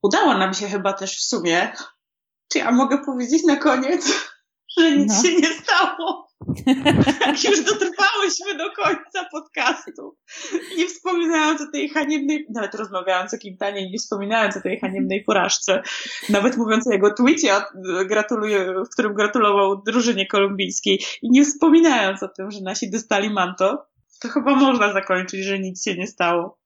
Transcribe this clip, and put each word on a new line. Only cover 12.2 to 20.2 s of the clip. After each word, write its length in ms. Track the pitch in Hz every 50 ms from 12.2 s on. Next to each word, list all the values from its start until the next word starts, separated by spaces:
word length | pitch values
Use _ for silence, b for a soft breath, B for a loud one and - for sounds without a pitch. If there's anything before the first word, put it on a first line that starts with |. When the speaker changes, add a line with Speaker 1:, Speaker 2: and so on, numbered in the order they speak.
| 277 277 302 294 302 - 214
Speaker 1:
nawet 200 | 233 208 196 -
rozmawiając 600 | 208 220 196 196 185 180 190 185 180 185 208 -
o 40 | 214
Quintanie, 520 | - 202 185 185 214 202 202 202 190 185
nie 80 | 185 226
wspominając 580 | - - 220 196 202 202 220 226 214 202 190
o 40 | 196
tej 200 | - 185 185 180
haniebnej 440 | - 95 190 196 185 185 190 202 -
porażce. 580 | - 214 196 180 196 - - - - 185 190 B B B B B B B B B -
Nawet 280 | 202 202 202 247 240
mówiąc 300 | 233 233 214 220 226 233
o 60 | 254 214
jego 220 | 190 190 208 208
tweecie, 420 | - 247 262 330 - - 220 196
o-, 80 | 202 202 - - 190 185 185 175 180 190 190
gratuluję, 680 | 214 214 214 208 254 214 208 214 208 196 185 185 185 190 196
w 60 | - -
którym 220 | - 233 214 208
gratulował 680 | 202 208 208 - 247 220 208 202 202 196 190 196 196 196
drużynie 440 | 220 220 247 233 240 233 190